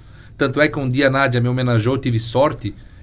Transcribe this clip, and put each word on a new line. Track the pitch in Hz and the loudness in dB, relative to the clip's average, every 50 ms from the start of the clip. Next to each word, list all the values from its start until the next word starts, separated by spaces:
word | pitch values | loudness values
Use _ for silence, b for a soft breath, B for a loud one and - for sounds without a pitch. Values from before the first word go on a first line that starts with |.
| B B B B B B B | B B B B B B B
Tanto | B 143 131 127 143 | B -2 -2 2 2
é | 151 151 | 0 2
que | 151 156 | 0 -2
um | 135 127 | -4 -2
dia | 123 135 139 | 0 2 2
a | 135 | 2
Nádia | 127 135 139 135 123 123 | 2 2 2 2 2 0
me | 117 123 | 0 0
homenageou, | 123 131 127 123 120 113 104 123 135 | 0 0 0 0 2 2 2 0 -2
eu | 131 | -2
tive | - 123 117 110 | -2 -2 -2 -2
sorte. | - - - 127 139 151 147 - - 101 - b b b b b | -2 -2 0 2 2 0 0 -4 -10 -10 -10 b b b b b